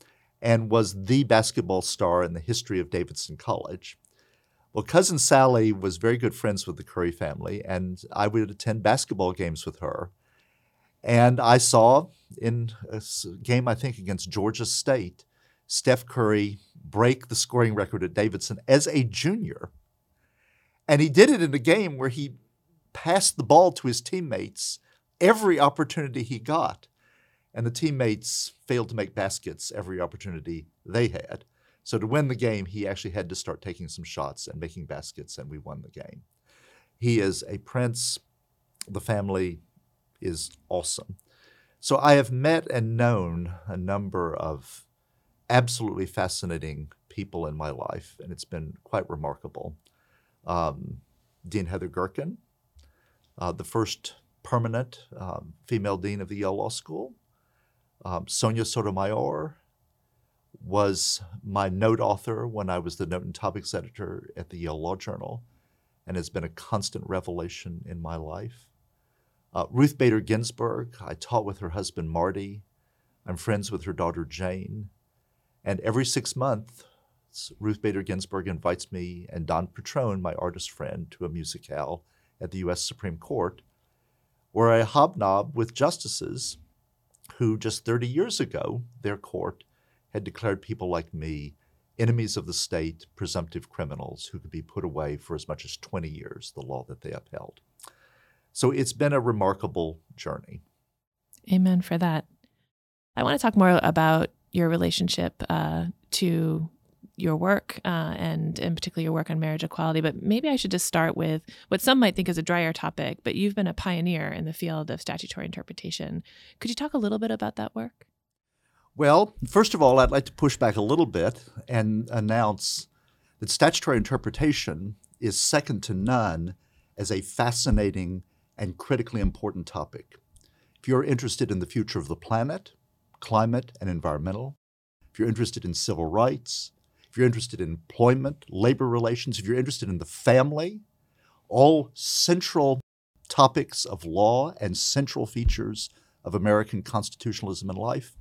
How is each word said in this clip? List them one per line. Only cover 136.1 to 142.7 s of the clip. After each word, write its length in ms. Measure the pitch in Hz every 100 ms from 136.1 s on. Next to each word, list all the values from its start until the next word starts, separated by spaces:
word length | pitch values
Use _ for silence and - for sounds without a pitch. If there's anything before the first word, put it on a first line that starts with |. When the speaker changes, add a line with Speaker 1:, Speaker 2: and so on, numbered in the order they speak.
| 104 127 143 - - - _ _ _ _
Speaker 1:
if 80 | 117
you're 100 | 123
interested 340 | 117 - -
in 100 | 82
employment, 760 | 82 - - 120 131 135 147 -
labor 380 | 92 120 139 127
relations, 500 | 120 117 120 123 101
if 80 | 95
you're 120 | 123
interested 300 | 131 - 95
in 100 | 87
the 60 |
family, 760 | 78 - 123 127 143 151 175 214 - _ _ _ _ _ -
all 420 | 120 147 156 123
central 840 | - - - - 175 - 170 139